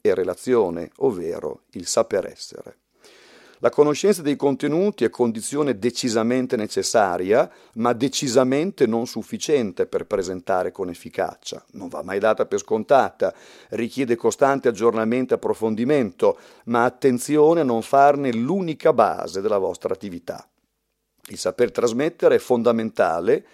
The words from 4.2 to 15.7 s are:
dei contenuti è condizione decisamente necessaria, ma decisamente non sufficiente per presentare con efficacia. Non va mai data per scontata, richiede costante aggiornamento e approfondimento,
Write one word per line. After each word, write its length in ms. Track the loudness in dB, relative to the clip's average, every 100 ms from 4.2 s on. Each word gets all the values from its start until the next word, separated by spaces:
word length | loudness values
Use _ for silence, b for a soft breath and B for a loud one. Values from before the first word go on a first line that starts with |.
dei 140 | 0 0
contenuti 720 | 0 0 0 0 0 0 -2
è 40 |
condizione 680 | 0 0 0 -6 -2 -2 0
decisamente 760 | -2 -2 -2 0 0 0 0 -2
necessaria, 960 | -2 -4 0 2 2 0 2 2 2 b b -4
ma 180 | -2
decisamente 920 | 0 -2 -2 0 2 2 2 -2 0 0
non 220 | 0 -4
sufficiente 760 | -8 -10 -8 0 0 0 -4 -4
per 200 | -4 -4
presentare 680 | -4 -4 -8 -2 -2 -2
con 180 | -4 -8
efficacia. 760 | -8 -10 -6 -6 -6 -14 -16 -16
Non 160 | -16 -12
va 160 | -12
mai 160 | -6 0
data 260 | 0 0 0
per 140 | -4
scontata, 760 | -2 -4 2 2 2 0 -4 B B B B
richiede 480 | -6 -6 -4 -2 0
costante 500 | 0 2 0 2 0
aggiornamento 680 | 2 0 2 0 0 0
e 40 | -2
approfondimento, 1000 | -2 -2 -2